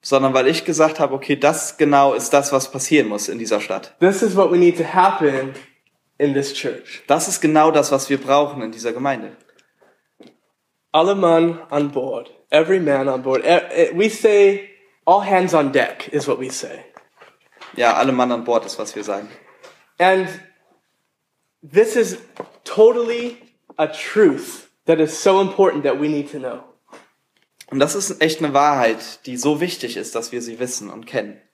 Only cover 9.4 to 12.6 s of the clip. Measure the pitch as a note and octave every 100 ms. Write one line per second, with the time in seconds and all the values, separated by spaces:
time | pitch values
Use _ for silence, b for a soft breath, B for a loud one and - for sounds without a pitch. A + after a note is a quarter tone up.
9.4 | _ _ _ _ _ _ _ _ - _
10.4 | _ _ _ _ _ D#3 F3 G3+ F3 E3
11.4 | E3+ E3 - D3 C#3+ C#3 C3 B2 A#2+ _
12.4 | _ D3